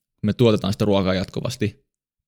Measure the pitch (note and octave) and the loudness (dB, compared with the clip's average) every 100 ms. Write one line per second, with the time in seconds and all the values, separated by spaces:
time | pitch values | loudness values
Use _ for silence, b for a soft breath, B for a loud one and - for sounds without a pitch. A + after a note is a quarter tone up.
0 | _ _ G#2 - A#2 G#2 F#2+ G#2 G#2 G2 | _ _ -2 2 4 4 0 -2 0 2
1 | F#2 F#2 G2 - G#2 - G#2 - _ _ | 2 -2 -4 -6 -8 -4 -6 -8 _ _
2 | _ _ | _ _